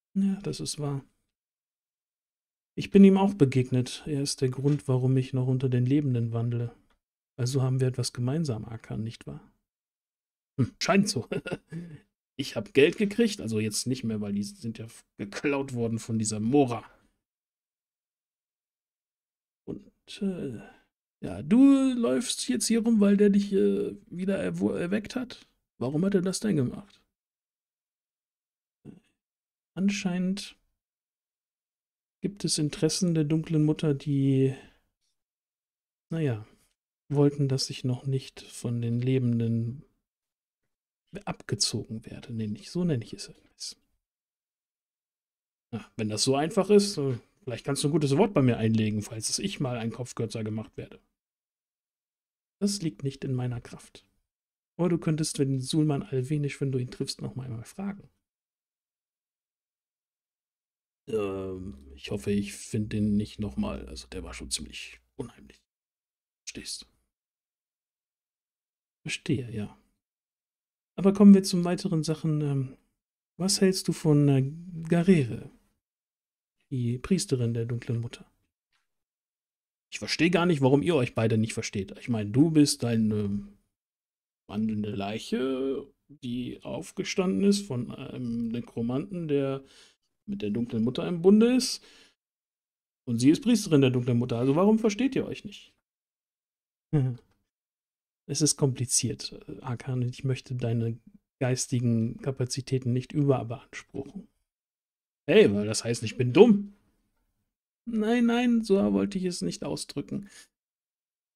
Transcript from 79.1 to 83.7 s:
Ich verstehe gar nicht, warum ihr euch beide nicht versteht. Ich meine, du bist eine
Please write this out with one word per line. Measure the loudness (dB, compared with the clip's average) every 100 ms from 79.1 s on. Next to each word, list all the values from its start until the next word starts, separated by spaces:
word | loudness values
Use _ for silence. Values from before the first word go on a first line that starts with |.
| _ _ _ _ _ _ _ _
Ich | -12
verstehe | -6 0 2
gar | 2 2
nicht, | 2
warum | 4 4
ihr | 4 0
euch | 0 0
beide | 2 2
nicht | 0
versteht. | -4 -6 -6 -8 -8
Ich | -6
meine, | -4 0
du | 4 4
bist | 6 4 2
eine | 0 2 2 0 -2 -4 -8 -18 _